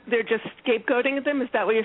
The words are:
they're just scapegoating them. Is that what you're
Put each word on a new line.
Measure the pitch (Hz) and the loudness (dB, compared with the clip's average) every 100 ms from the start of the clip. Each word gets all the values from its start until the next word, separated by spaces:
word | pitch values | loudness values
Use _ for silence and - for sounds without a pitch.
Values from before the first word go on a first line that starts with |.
| - | -2
they're | 233 | -2
just | 220 220 - - | 0 -2 -4 -8
scapegoating | - 226 214 247 262 277 | -2 0 2 0 2 0
them. | 277 285 | -2 -2
Is | 247 | -2
that | 220 190 | 0 2
what | |
you're | 220 | 0